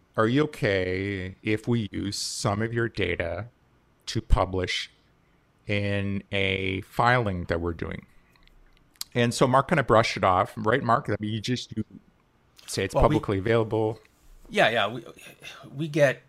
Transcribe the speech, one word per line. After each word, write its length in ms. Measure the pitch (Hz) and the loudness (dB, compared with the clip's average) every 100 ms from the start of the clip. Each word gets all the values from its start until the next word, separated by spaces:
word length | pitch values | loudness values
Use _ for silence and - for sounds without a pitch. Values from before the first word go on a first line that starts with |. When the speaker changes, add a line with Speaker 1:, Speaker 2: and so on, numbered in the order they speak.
| _ - | _ 0
Speaker 1:
Are 100 | 110 | 2
you 140 | 131 | 2
okay 920 | 151 - 110 95 92 92 98 98 92 98 | 0 0 0 0 0 -2 -4 -6 -8 -8
if 240 | 107 107 - | -2 -2 0
we 220 | 120 104 | 0 0
use 280 | 101 92 107 | -4 -6 -6
some 420 | - - - 101 | -8 -4 -2 -2
of 140 | 113 | -2
your 160 | 117 117 | -2 -4
data 560 | - 90 87 85 85 117 _ _ _ _ _ - | -2 -2 -2 -4 -6 -10 _ _ _ _ _ -8
to 140 | 117 | -4
publish 680 | - - 92 92 90 - - _ _ _ _ _ _ _ - | 2 2 2 -2 -2 -4 -8 _ _ _ _ _ _ _ -4
in 540 | 104 101 101 98 98 - | -2 0 -2 -2 -4 -4
a 480 | 101 98 95 95 95 | -2 0 0 -2 -4
filing 600 | 104 - 120 123 107 90 | -6 0 2 4 2 -2
that 160 | 87 85 | -2 -2
we're 120 | 85 | -2
doing? 320 | 85 82 - - - _ _ _ _ _ _ _ - - | -4 -8 -10 -14 -20 _ _ _ _ _ _ _ -16 -6
And 180 | 123 120 | 0 2
so 120 | 120 135 | 4 4
Mark 220 | 135 135 | 4 4
kinda 140 | 165 | 0
brushed 320 | 123 110 117 - | 4 4 4 2
it 80 | |
off, 280 | 98 92 104 - | 2 4 2 -2
right, 260 | 107 123 | 0 0
Mark? 260 | 117 120 - | 2 0 0
I 80 | 104 | -4
mean, 120 | 107 | -4
you 80 | 110 | -4
just, 360 | 101 123 - - | -4 -4 -6 -8
you 80 | 110 - _ _ _ _ _ _ - | -8 -10 _ _ _ _ _ _ -10
say 180 | - | -4
it's 100 | 98 | -2
Speaker 2:
Well, 100 | - | 4
we 100 | 135 151 | 4 4
Speaker 1:
publicly 220 | - 98 | 0 -2
available. 600 | 98 117 110 110 110 117 _ _ - - - | 2 2 2 0 -2 -4 _ _ -20 -20 -6
Speaker 2:
Yeah, 200 | 208 131 | 2 2
yeah. 180 | 113 101 | 2 0
We, 160 | 123 - - - - - - - 139 | -4 -14 -20 -20 -20 -20 -18 -14 -8
we 120 | 160 | -4
get 340 | 151 143 123 | 2 2 2